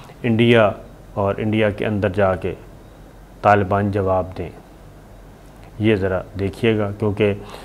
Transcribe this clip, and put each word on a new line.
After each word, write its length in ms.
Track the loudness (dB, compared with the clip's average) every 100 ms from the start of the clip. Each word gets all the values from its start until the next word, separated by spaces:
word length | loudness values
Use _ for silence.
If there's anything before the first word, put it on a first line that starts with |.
| -20 -6
इंडिया 500 | -2 2 4 6 4 0 -14 -20 -12 -4
और 240 | -4 -2
इंडिया 300 | -2 0 0
के 140 | -2
अंदर 280 | -4 -2 -2
जाके 380 | 2 0 0 -6 -10 -16 -20 -20 -20 -20 -20 -20 0
तालिबान 460 | 4 4 2 0 0
जवाब 420 | -2 0 -2 -2 -10
दें, 140 | -12 -14 -20 -20 -20 -20 -20 -20 -20 -20 -20 -20 -18 -2
ये 160 | 2 2
ज़रा 260 | 0 -2 -6 -6
देखिएगा, 540 | -6 0 0 0 -2
क्योंकि 400 | -2 -2 0 0 0 -10 -18